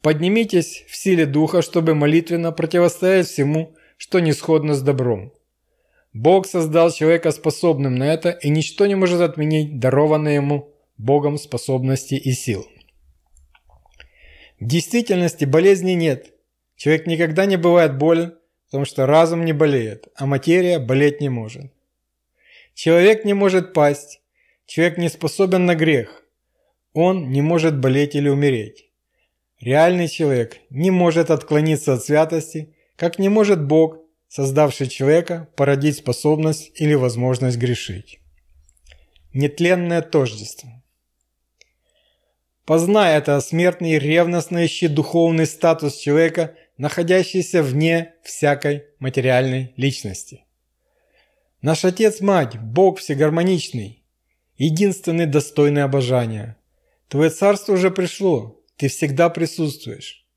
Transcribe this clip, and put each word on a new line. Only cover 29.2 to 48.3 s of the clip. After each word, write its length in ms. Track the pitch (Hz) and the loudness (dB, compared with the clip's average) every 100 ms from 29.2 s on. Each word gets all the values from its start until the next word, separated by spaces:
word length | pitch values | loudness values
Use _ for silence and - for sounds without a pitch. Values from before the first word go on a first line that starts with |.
| _ _ _ _ | _ _ _ _
Реальный 480 | 113 143 165 180 170 | -2 2 4 2 -4
человек 520 | - 151 127 113 - _ | -2 0 0 -4 -10 _
не 220 | 131 180 | -2 0
может 400 | 185 175 165 165 | 2 2 2 0
отклониться 640 | 151 - 151 156 151 151 | -2 0 0 2 0 0
от 100 | 127 | -2
святости, 720 | - 151 160 160 151 156 156 _ _ - | 0 0 2 -2 -6 -14 -16 _ _ -6
как 220 | 170 175 | -6 -2
не 120 | 196 | 0
может 360 | 208 208 180 143 | 2 2 0 2
Бог, 380 | 156 160 - _ _ _ | 2 2 -2 _ _ _
создавший 540 | - 135 139 147 - 135 | -6 -2 2 0 0 -8
человека, 600 | - 135 160 170 170 156 - | -2 2 2 0 -10 -10 -2
породить 420 | 139 139 151 143 | 0 2 0 -2
способность 760 | - 120 151 151 156 156 - | -6 -2 0 0 0 -4 -10
или 220 | - 151 147 | -4 0 2
возможность 600 | 127 113 127 123 131 120 | 0 -2 -2 0 -2 -2
грешить. 640 | 123 120 - 95 - - _ _ _ _ _ _ _ _ _ _ _ | -2 -4 -6 -14 -16 -20 _ _ _ _ _ _ _ _ _ _ _
Нетленное 720 | 131 143 143 170 180 175 170 | -4 -4 0 0 0 0 -4
тождество. 800 | 165 156 127 107 107 - 127 120 _ _ _ _ _ _ _ _ _ _ _ _ _ _ _ _ _ _ - | 0 -2 -2 -6 -18 -20 -20 -20 _ _ _ _ _ _ _ _ _ _ _ _ _ _ _ _ _ _ -2
Познай 500 | 165 170 214 190 151 | 0 2 2 4 2
это, 240 | 147 143 | 0 -2
смертный, 580 | - 160 180 175 165 156 | -2 0 0 0 -2 0
ревностно 680 | 143 160 170 175 - 170 165 | 2 0 2 -2 -4 -2 -2
ищи 220 | - 170 | -2 -2
духовный 580 | 147 147 170 165 165 156 | 0 -2 0 2 2 -2
статус 520 | - 170 165 147 - | 0 0 2 -4 -6
человека, 580 | 143 147 165 165 160 - _ - | 0 2 2 0 -6 -10 _ -10
находящийся 840 | 147 - 170 185 180 185 170 180 | -8 -4 2 2 2 -4 -2 0
вне 540 | 139 135 165 165 165 _ | 0 0 2 0 -4 _
всякой 600 | - | -18